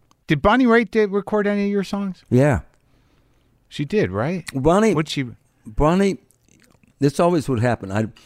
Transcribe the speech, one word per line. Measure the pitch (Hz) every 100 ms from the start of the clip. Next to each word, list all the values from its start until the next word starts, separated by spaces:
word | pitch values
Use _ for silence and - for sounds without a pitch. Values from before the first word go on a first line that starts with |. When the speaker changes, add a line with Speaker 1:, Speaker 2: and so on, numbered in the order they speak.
| _ _ -
Speaker 1:
Did | 151
Bonnie | 202 247 247
Raitt | 226 220
did | 226 214
record | 196 - 214 202
any | 202
of | 202
your | 202
songs? | 185 202 196 180 _
Speaker 2:
Yeah, | 123 147 101 - _ _ _ _ _ _ _ _ _ _
Speaker 1:
She | -
did, | 147 214 117
right? | 95 131 185 -
Speaker 2:
Bonnie. | 139 139 190 220
Speaker 1:
What'd | 156 160
she | - 123 104 _ _ -
Speaker 2:
Bonnie, | 107 147 185 196 147 _ _ _ _ _ _ _ _
this | 139 -
always | 175 175 131
would | 120
happen. | 120 110 95
I'd, | 101 110 -